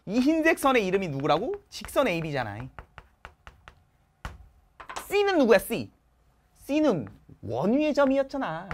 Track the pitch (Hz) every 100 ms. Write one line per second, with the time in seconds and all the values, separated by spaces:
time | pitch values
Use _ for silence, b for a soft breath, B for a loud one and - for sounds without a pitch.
0 | - 220 262 320 320 330 277 254 185 196
1 | 185 135 151 151 254 403 _ - - 320
2 | 254 165 160 139 110 101 131 - - -
3 | - _ - _ - _ - _ _ _
4 | _ _ - - - _ _ _ - -
5 | - 392 403 359 240 196 - 214 101 _
6 | _ _ _ _ _ _ - 294 311 175
7 | 101 - - - 98 113 185 262 302 285
8 | 277 269 269 285 208 160 190